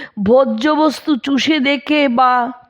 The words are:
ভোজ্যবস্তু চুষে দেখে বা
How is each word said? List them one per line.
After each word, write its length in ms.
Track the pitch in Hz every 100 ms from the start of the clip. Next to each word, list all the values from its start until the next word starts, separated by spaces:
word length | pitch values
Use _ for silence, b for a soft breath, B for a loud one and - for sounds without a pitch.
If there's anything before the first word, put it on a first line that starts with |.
| 294 B
ভোজ্যবস্তু 920 | 196 254 254 220 294 302 311 - - 269
চুষে 420 | - 277 269 311
দেখে 480 | 269 285 - 302 277
বা 440 | 240 254 247 247 -